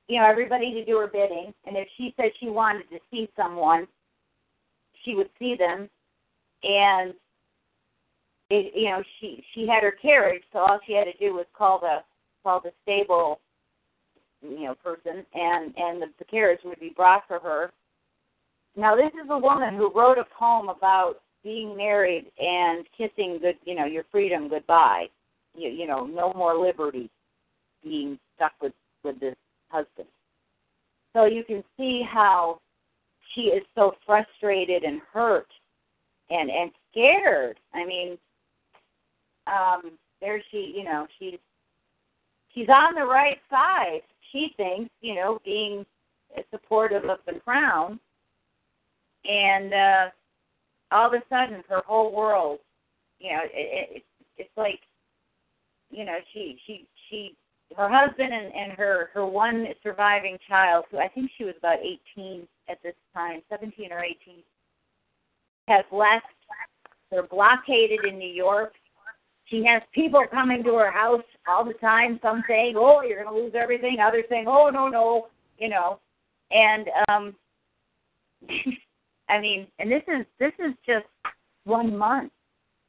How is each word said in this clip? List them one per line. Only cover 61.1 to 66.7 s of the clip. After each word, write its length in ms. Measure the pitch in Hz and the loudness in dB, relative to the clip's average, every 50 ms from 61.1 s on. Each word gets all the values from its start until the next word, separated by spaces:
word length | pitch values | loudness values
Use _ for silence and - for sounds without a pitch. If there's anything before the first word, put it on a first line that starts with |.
| - 262 262 262 - | -4 -6 -8 -8 -8
she 80 | - 240 | -8 -10
was 100 | 196 175 - | -10 -8 -4
about 200 | - 226 220 - | -2 0 0 0
eighteen 680 | - 180 190 190 _ - - 208 196 190 190 180 170 - _ _ _ - | -2 -6 -10 -12 _ -20 -20 -16 -16 -14 -14 -16 -18 -20 _ _ _ -16
at 140 | 180 - - | -14 -14 -14
this 120 | 175 170 _ _ _ - | -14 -16 _ _ _ -10
time, 280 | 180 170 170 170 160 165 _ | -8 -8 -8 -8 -12 -14 _
seventeen 440 | 214 202 214 220 214 - 208 180 175 | -14 -14 -12 -14 -16 -16 -16 -12 -10
or 80 | 175 | -8
eighteen, 420 | 175 175 175 - _ _ 180 170 170 _ _ _ _ _ _ _ _ _ _ _ _ _ _ _ _ _ _ _ _ _ _ _ _ - | -8 -8 -10 -12 _ _ -20 -20 _ _ _ _ _ _ _ _ _ _ _ _ _ _ _ _ _ _ _ _ _ _ _ _ _ 2
has 160 | 226 262 294 - - | 2 2 2 0 0
left. 340 | 202 214 208 220 226 - - _ _ _ - - - - - | 0 2 2 2 2 0 -6 _ _ _ -20 -18 -18 -18 -20